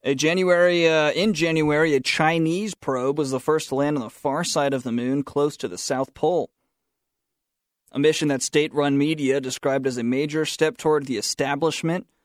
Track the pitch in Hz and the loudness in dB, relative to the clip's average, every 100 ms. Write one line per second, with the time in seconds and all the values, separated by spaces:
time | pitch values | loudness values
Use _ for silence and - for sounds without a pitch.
0 | 127 139 151 175 180 175 180 175 165 160 | -2 0 0 2 2 4 6 6 4 4
1 | 151 147 202 170 165 160 151 147 160 139 | 2 2 0 2 0 2 2 4 4 2
2 | 131 - 156 165 160 170 214 - - 131 | 0 0 2 2 0 0 -4 -8 -6 -2
3 | 127 143 139 131 - 156 - 135 143 147 | -2 -2 -2 -2 0 -2 0 -2 0 -2
4 | 113 - 147 139 170 165 143 135 120 117 | -6 -6 -4 -4 -2 0 0 -2 -4 -4
5 | 123 135 139 - 147 - 113 87 - 131 | -2 -4 -2 -2 -2 -2 -10 -8 -6 -4
6 | 135 - 156 175 - _ _ _ _ _ | -6 -2 -2 0 -4 _ _ _ _ _
7 | _ _ _ _ _ _ _ _ _ - | _ _ _ _ _ _ _ _ _ 0
8 | 147 156 156 135 - 151 156 147 143 139 | 2 2 0 -2 0 0 0 0 0 2
9 | 143 156 135 135 131 127 143 135 131 123 | 2 0 0 0 -2 -4 -2 0 -2 -2
10 | 117 127 151 151 156 - 156 - 165 156 | -2 0 -2 -2 -4 0 -2 0 0 0
11 | 139 117 - - 143 143 160 147 165 175 | 0 -6 -4 -4 -2 0 -2 -2 -4 -4
12 | - _ | -6 _